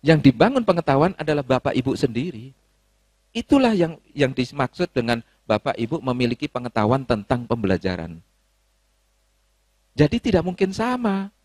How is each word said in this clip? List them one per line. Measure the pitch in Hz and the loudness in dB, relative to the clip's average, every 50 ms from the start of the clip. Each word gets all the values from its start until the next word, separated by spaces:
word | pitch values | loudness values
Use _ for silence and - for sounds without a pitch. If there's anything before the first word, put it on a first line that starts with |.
| - | 6
Yang | 147 160 151 127 139 | 4 4 6 6 6
dibangun | 123 110 160 226 277 262 | 6 8 4 4 4 0
pengetahuan | 233 202 185 170 165 - 139 135 151 185 185 | 0 0 -2 -2 0 0 2 2 2 2 0
adalah | - 156 156 156 147 | -4 -4 -4 -2 -4
Bapak | 139 127 131 127 _ 139 - | 0 0 -2 0 _ -2 -2
Ibu | - 123 135 131 | -2 -2 -2 -2
sendiri. | 107 - 127 110 113 135 180 - 107 117 135 135 _ _ _ _ _ _ _ _ _ _ _ _ _ _ _ _ | -2 -2 -2 -2 -4 -6 -6 -8 -12 -16 -18 -20 _ _ _ _ _ _ _ _ _ _ _ _ _ _ _ _
Itulah | 226 233 _ 285 277 262 233 220 | -10 0 _ 4 4 4 4 2
yang, | 190 170 160 165 - _ _ _ | 2 0 0 -2 -10 _ _ _
yang | 143 143 127 135 | 0 0 0 0
dimaksud | - 127 - - - 135 123 _ - 180 - | -2 -4 -4 -2 -6 -6 -6 _ -6 -6 -4
dengan | _ 135 117 117 117 117 117 _ _ _ _ | _ -4 -2 0 -2 -4 -4 _ _ _ _
Bapak | - 110 104 _ 143 110 | -2 -2 -2 _ -4 -4
Ibu | - 117 110 151 160 | -4 -4 -4 -4 -4
memiliki | 127 131 123 123 127 117 120 - - 147 | -4 -4 -2 0 0 -2 -2 -4 -8 -8
pengetahuan | _ 123 123 123 _ 113 104 104 127 139 135 | _ -8 -10 -6 _ -2 0 0 0 -2 0
tentang | - 123 104 101 _ 131 123 120 | -4 -4 -4 -2 _ -4 -6 -2
pembelajaran. | - 117 117 107 95 95 87 90 95 92 85 82 82 82 82 _ _ _ _ _ _ _ _ _ _ _ _ _ _ _ _ _ _ _ _ _ _ _ _ _ _ _ _ _ _ _ _ _ _ _ | -4 -4 -2 0 -2 -2 0 -2 -4 -6 -6 -8 -12 -14 -16 _ _ _ _ _ _ _ _ _ _ _ _ _ _ _ _ _ _ _ _ _ _ _ _ _ _ _ _ _ _ _ _ _ _ _
Jadi | - 147 147 - | 2 2 2 2
tidak | 233 - 254 196 180 | -2 -2 0 0 0
mungkin | 160 180 180 - 196 190 190 | 0 -2 -2 -2 -2 -2 -2
sama. | - 220 247 254 254 240 214 196 196 196 202 _ _ | -4 -4 -2 -2 -2 -2 -2 -2 -2 -6 -8 _ _